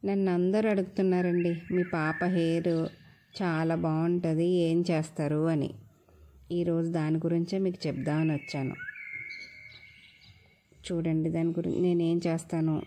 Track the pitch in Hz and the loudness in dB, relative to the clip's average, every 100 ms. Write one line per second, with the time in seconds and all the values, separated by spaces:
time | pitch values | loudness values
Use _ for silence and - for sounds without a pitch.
0 | 196 196 190 180 180 208 220 202 185 - | 0 0 2 2 2 2 2 2 0 0
1 | 190 185 180 175 175 170 - 180 180 170 | 2 4 2 2 2 -2 -2 0 0 0
2 | 156 160 - 185 165 165 170 165 165 - | -2 0 0 2 2 2 0 0 -2 -6
3 | - - _ - 185 160 165 165 170 156 | -20 -20 _ -6 -2 0 0 0 0 0
4 | 170 175 170 160 170 180 165 165 175 160 | 2 0 0 0 2 2 4 2 2 0
5 | 156 - 147 151 160 160 - 104 - _ | -2 -4 -2 0 2 0 -2 -6 -18 _
6 | _ - - - - 175 170 165 165 170 | _ -20 -20 -20 -6 -2 0 0 0 0
7 | 151 160 165 170 175 190 190 180 160 - | 0 0 0 0 0 0 -2 -2 -6 -4
8 | 156 151 160 147 - 147 135 - - - | -2 0 0 0 -4 -6 -6 -6 -10 -12
9 | - - - - - - - - - - | -14 -14 -14 -16 -18 -20 -20 -20 -20 -20
10 | - - - - - _ _ - - 175 | -20 -20 -20 -20 -20 _ _ -20 -6 -2
11 | 165 160 160 165 165 165 170 - 180 175 | 0 0 0 0 0 0 -2 0 2 2
12 | 165 170 170 165 - 165 160 151 | 2 2 0 -2 -2 -2 0 0